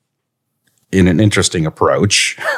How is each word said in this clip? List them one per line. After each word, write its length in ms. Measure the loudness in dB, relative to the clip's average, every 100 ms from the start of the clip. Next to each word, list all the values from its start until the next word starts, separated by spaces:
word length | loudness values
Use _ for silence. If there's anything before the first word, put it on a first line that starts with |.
| _ _ _ _ _ _ _ _ -4
in 160 | 2 2
an 120 | 4
interesting 440 | 2 0 -2 -2
approach, 720 | -4 -2 0 2 0 0 -4 -6 -4